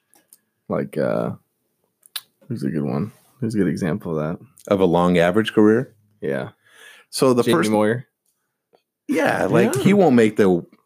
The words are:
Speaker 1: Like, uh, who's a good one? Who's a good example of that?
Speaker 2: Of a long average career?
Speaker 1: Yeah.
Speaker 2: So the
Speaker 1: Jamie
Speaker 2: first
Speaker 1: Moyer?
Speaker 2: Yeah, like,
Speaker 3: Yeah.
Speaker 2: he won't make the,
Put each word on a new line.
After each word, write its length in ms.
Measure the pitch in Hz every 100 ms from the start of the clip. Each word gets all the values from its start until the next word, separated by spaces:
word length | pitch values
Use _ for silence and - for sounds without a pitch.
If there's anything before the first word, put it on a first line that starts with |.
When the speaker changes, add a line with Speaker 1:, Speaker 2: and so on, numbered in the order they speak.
| _ _ _ _ _ _ -
Speaker 1:
Like, 280 | 82 71 -
uh, 360 | 64 55 58 - _ _ _ _ _ _ _ - - _ -
who's 160 | 117
a 80 | -
good 140 | 76
one? 260 | 71 69 104 - _ _
Who's 160 | 110 110
a 20 |
good 80 | 87
example 480 | - 85 90 90 78
of 220 | 76 -
that? 80 | - _ -
Speaker 2:
Of 60 | 101
a 60 |
long 340 | 92 85 90 87
average 340 | 87 98 110
career? 440 | - 107 113 135 _ _ _
Speaker 1:
Yeah. 300 | 80 67 110 - _ _ - - _
Speaker 2:
So 220 | - 135
the 80 | 123
Speaker 1:
Jamie 120 | 117 117
Speaker 2:
first 140 | 107
Speaker 1:
Moyer? 340 | 107 107 120 - _ _ _ _ _ _ _ _ _ -
Speaker 2:
Yeah, 380 | 294 285 101 92
like, 280 | 107 214
Speaker 3:
Yeah. 80 | -
Speaker 2:
he 100 | -
won't 220 | 202 170
make 220 | 123 110 107
the, 280 | 101 87 - _